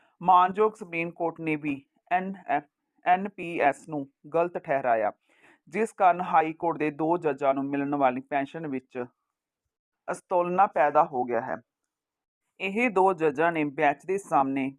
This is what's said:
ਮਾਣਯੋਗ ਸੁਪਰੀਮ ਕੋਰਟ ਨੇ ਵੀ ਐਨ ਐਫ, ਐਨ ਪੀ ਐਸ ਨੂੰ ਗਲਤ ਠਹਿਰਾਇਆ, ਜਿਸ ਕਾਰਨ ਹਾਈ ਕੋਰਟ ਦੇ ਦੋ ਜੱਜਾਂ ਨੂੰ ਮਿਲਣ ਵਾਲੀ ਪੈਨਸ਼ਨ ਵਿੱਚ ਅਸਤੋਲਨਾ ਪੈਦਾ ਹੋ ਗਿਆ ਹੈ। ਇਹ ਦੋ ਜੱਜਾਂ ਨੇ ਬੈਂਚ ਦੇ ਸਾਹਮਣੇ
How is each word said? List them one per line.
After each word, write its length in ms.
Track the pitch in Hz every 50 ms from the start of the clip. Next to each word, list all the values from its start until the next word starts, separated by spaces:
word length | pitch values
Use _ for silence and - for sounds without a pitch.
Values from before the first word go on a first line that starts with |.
| _ _ _ -
ਮਾਣਯੋਗ 500 | 170 185 185 180 180 185 185 208 214 214
ਸੁਪਰੀਮ 400 | 214 - 208 170 170 165 170 170
ਕੋਰਟ 280 | 170 - 170 165 160 165
ਨੇ 160 | 165 160 151
ਵੀ 300 | 147 151 147 139 135 _ _ _ _ _ -
ਐਨ 220 | 175 185 185 196 196 185 -
ਐਫ, 160 | - 143 147 147 _ _ _ _ _ _ _ -
ਐਨ 240 | 170 180 190 196 202
ਪੀ 300 | - - - 170 170 -
ਐਸ 300 | - 139 139 - - 165
ਨੂੰ 200 | 156 147 139 139 _ _ _ 147 156
ਗਲਤ 240 | 165 170 175 175
ਠਹਿਰਾਇਆ, 540 | 180 - 160 139 135 131 123 117 110 104 101 - _ _ _ _ _ _ _ _ _ _
ਜਿਸ 240 | - 151 208 226 -
ਕਾਰਨ 300 | - - 196 180 175 175
ਹਾਈ 320 | 185 175 170 160 160 160 156
ਕੋਰਟ 240 | - 170 165 156
ਦੇ 140 | 127 156 156
ਦੋ 260 | 147 143 160 160 175
ਜੱਜਾਂ 360 | 170 156 147 139 131 147 135 135
ਨੂੰ 120 | 139 139
ਮਿਲਣ 300 | 139 143 143 143 143 147
ਵਾਲੀ 260 | 143 139 127 123 131
ਪੈਨਸ਼ਨ 460 | 131 - 147 139 139 - - 165 165
ਵਿੱਚ 380 | 147 131 127 _ _ - 127 123 123 _ _ _ _ _ _ _ _ _ _ _ _ _ _ _ _ _ _ - -
ਅਸਤੋਲਨਾ 560 | 180 - _ - 190 175 175 175 180 190 196
ਪੈਦਾ 360 | - - 175 151 147 139 151 170
ਹੋ 200 | 156 147 123 127
ਗਿਆ 180 | 120 120 117
ਹੈ। 160 | 127 131 - 120 _ _ _ _ _ _ _ _ _ _ _ _ _ _ _ _ _ _ _ -
ਇਹ 280 | 185 196 190 226 247 247
ਦੋ 240 | 180 190 185 190 180
ਜੱਜਾਂ 380 | 156 160 151 131 139 165 170
ਨੇ 120 | 165 160 147
ਬੈਂਚ 420 | 147 135 165 151 143 143 - -
ਦੇ 120 | 170 190
ਸਾਹਮਣੇ 600 | 196 - - 165 143 139 135 135 139 131 135 139